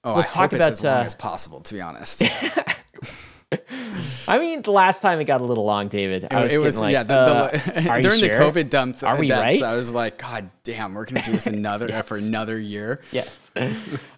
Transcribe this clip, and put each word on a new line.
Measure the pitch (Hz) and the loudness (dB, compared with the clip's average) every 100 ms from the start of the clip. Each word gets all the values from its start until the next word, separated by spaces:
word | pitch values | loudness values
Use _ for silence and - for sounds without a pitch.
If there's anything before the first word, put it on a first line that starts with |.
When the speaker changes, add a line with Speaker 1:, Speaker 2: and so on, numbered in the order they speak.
Speaker 1:
Oh, | 123 170 | -2 0
Speaker 2:
let's | - | 2
Speaker 1:
I | |
Speaker 2:
talk | 165 185 | 2 2
Speaker 1:
hope | |
it's | - 160 | 4 2
Speaker 2:
about, | |
Speaker 1:
as | 107 | 2
long | 147 131 | 0 0
Speaker 2:
uh, | 117 | 0
Speaker 1:
as | |
possible, | - 104 82 - 73 | -4 -8 -6 -6 -8
to | - | -12
be | 104 | -10
honest. | 85 62 - - - | -12 -10 -8 -2 -2
Speaker 2:
<laughs> | - 302 - - - - - - - - - - - - 262 240 190 139 127 - | -2 -6 -4 -4 -6 -8 -18 -16 -16 -20 -18 -8 -8 -8 -14 -10 -8 -8 -6 0
I | 226 | 0
mean, | 339 320 | 0 -4
the | 208 | 2
last | 196 185 190 | 4 6 4
time | 196 165 | 2 2
it | |
got | 151 135 | 2 2
a | |
little | 123 117 | 2 0
long, | 104 104 101 | 2 0 0
David, | 101 98 95 - | -2 -2 -2 -2
I | 117 | 2
Speaker 1:
It, | |
Speaker 2:
was | |
Speaker 1:
it | 120 | 2
Speaker 2:
getting | 151 | 4
Speaker 1:
was, | 151 110 | 2 2
Speaker 2:
like, | 107 | 2
Speaker 1:
yeah, | 135 | 2
the, | 113 135 | 4 4
Speaker 2:
uh, | 127 120 113 | 6 6 2
Speaker 1:
the, | 151 151 160 165 | 0 -2 -2 2
<laughs> | |
Speaker 2:
"Are | 120 | 4
you | |
Speaker 1:
during | 185 220 | 4 4
the | 196 | 4
Speaker 2:
sure? | 113 | 6
Speaker 1:
covid | 147 165 139 | 4 4 2
dump | 139 127 127 | 2 0 -2
th-, | |
Speaker 2:
Are | - 139 | 0 2
we | 147 | 2
Speaker 1:
depths, | 127 117 160 | 2 4 2
Speaker 2:
right?" | 120 | 2
Speaker 1:
I | 120 | 0
was | 120 | 0
like, | 120 113 - | -2 -4 -6
"God | - 113 95 - | -10 -10 -12 -16
damn, | - 113 104 | -12 -8 -8
we're | 101 | -8
gonna | 110 127 | -6 -6
do | 110 | -2
this | 110 - | -2 -2
another, | 104 104 104 117 | -4 -4 -4 -4
Speaker 2:
<laughs> | 110 | -6
Speaker 1:
for | - 107 | -4 -4
Speaker 2:
Yes. | 107 | -2
Speaker 1:
another | 110 110 110 | -2 -4 -6
year." | 107 101 107 139 - | -6 -8 -6 -8 -8
Speaker 2:
Yes. | 127 - - - - 127 220 - 143 - | -8 -8 -10 -10 -6 -4 -6 -8 -12 -12